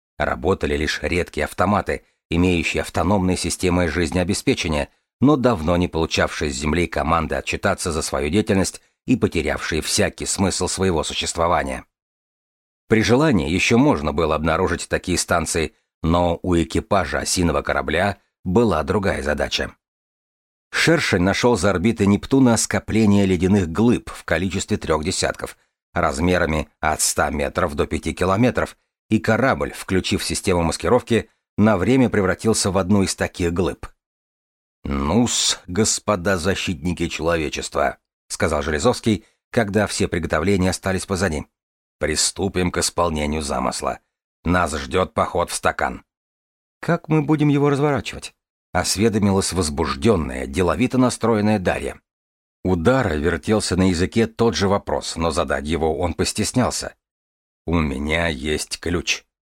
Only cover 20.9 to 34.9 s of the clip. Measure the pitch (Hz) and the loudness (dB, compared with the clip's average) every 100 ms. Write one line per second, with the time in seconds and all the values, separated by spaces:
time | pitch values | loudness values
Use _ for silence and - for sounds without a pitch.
20.9 | 165 - 98 92 95 123 113 98 92 107 | 2 2 2 2 4 2 4 2 2 0
21.9 | 110 101 101 - 135 123 110 - 101 - | 2 2 2 2 4 4 4 0 -4 0
22.9 | 110 107 101 95 90 90 101 82 82 120 | 2 4 4 4 2 4 2 2 2 2
23.9 | 101 - - - 82 95 95 - 107 - | 2 -2 -14 -2 -2 0 -4 -4 -4 0
24.9 | 78 76 - 69 - - - _ _ _ | -2 -2 -2 -4 -4 -10 -12 _ _ _
25.9 | 87 82 69 90 90 80 78 - _ 78 | -2 0 2 2 2 2 0 -4 _ -2
26.9 | 76 - - 76 73 69 - 87 73 80 | 0 -2 0 0 -2 -4 -2 -2 -2 -4
27.9 | 78 80 71 90 98 120 - 76 - _ | -4 -6 -2 0 2 2 0 -4 -8 _
28.9 | _ _ 110 - 110 131 82 71 - - | _ _ 0 2 2 2 0 -4 -6 -2
29.9 | 92 - 95 - 80 - 87 82 - 82 | -2 0 -2 -2 -2 0 2 0 -2 0
30.9 | 120 - 110 - _ _ - 107 98 95 | 0 2 -2 -2 _ _ 2 4 4 4
31.9 | 135 120 107 92 87 113 104 101 92 87 | 4 4 2 0 0 0 0 0 0 2
32.9 | 104 92 - 92 - 85 85 82 - - | 2 2 -2 -6 -2 -2 0 -2 -4 -14
33.9 | _ _ _ _ _ _ _ _ _ 69 | _ _ _ _ _ _ _ _ _ -6